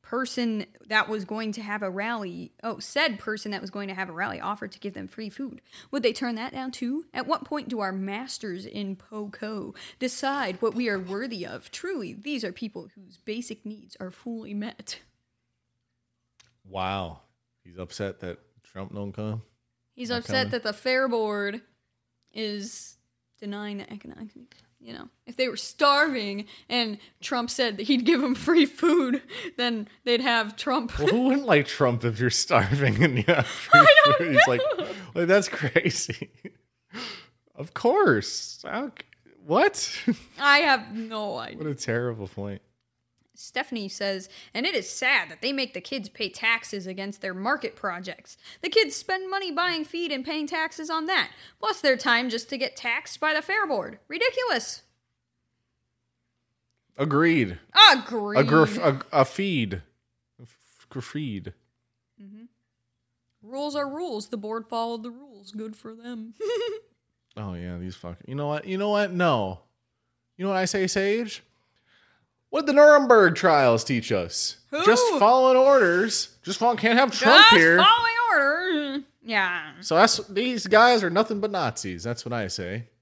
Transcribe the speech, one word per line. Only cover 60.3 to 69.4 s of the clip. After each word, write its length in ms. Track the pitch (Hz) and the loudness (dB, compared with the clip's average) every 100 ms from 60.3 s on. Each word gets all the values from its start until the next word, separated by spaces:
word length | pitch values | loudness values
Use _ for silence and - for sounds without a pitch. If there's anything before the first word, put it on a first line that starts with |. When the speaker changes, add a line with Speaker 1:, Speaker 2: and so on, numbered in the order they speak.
| _ | _
Speaker 2:
f-, 440 | 120 _ _ _ _ | -20 _ _ _ _
grfeed. 640 | 135 - 147 147 101 - - _ _ _ _ _ _ | -14 -10 -8 -6 -8 -10 -16 _ _ _ _ _ _
Speaker 1:
Mm-hmm. 240 | 202 214 233 _ _ _ _ _ _ _ _ _ | -20 -20 -20 _ _ _ _ _ _ _ _ _
Rules 340 | 208 262 294 285 | -14 -8 -6 -4
are 120 | 285 | -4
rules. 400 | 285 359 214 208 | -6 -6 -8 -8
The 80 | 226 | -10
board 300 | 208 226 220 | -8 -8 -6
followed 340 | 233 226 233 | -4 -4 -6
the 60 | 233 | -10
rules. 420 | 240 285 208 190 | -16 -20 -20 -18
Good 240 | 208 220 220 | -12 -12 -14
for 180 | 226 | -18
them. 400 | 226 240 240 226 226 | -18 -14 -14 -14 -8
<laughs> 60 | 415 466 466 440 _ _ _ _ _ - | -4 -4 -4 -8 _ _ _ _ _ -12
Speaker 2:
Oh, 140 | 104 | -10
yeah, 240 | 87 90 87 | -8 -8 -10
these 160 | 92 | -10
fuck-, 240 | 92 85 87 - | -12 -14 -16 -12
you 80 | |
know 140 | 135 147 | -8 -6
what? 160 | 147 - | -6 -6
You 120 | 190 | -4
know 100 | 208 | -2
what? 240 | 208 202 | 0 0
No. 480 | 180 175 127 | 2 2 2